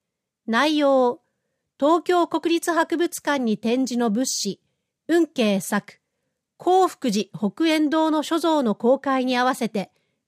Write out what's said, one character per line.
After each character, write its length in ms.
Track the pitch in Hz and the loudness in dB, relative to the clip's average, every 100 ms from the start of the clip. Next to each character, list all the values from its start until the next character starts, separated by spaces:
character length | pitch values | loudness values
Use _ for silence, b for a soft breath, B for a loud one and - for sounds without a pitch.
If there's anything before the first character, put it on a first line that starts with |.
| _ _ _ _ - | _ _ _ _ -4
内 320 | 226 302 302 | 0 2 2
容、 440 | 285 269 247 - _ _ _ _ _ - | 2 2 2 -2 _ _ _ _ _ -2
東 240 | 277 339 | 2 2
京 240 | 339 359 330 | 2 0 0
国 280 | 330 330 339 | -2 -2 -2
立 160 | - | -2
博 240 | 320 330 311 | -2 0 -2
物 240 | 339 - | -4 -4
館 180 | - 285 | -4 -2
に 180 | 233 208 | -2 -2
展 300 | 226 254 262 | -2 -2 -2
示 100 | 240 | -2
の 120 | 240 | -2
物 200 | 202 262 | -2 -2
資、 300 | - 202 - _ _ _ _ - | -4 -6 -8 _ _ _ _ -2
運 200 | 339 311 | 0 0
慶 320 | - 214 196 | 0 0 0
作、 400 | - 208 - - _ _ _ _ _ - | -2 -4 -6 -14 _ _ _ _ _ -8
興 300 | 339 370 359 | 2 4 2
福 240 | - 254 | 0 -4
寺 180 | 202 190 - | -2 -4 -6
北 300 | 202 - 320 | -6 -2 0
円 220 | 311 302 | 2 2
堂 220 | 311 320 | 2 2
の 120 | 311 | 0
所 160 | 285 330 | -2 -2
蔵 240 | 330 302 | 0 0
の 120 | 240 - | 0 0
公 240 | 233 262 | 2 0
開 260 | 277 262 254 | 0 -2 0
に 120 | 247 | 0
合 80 | 254 | 0
わ 100 | 269 | 0
せ 140 | 226 | -4
て、 220 | 208 180 _ _ _ | -4 -8 _ _ _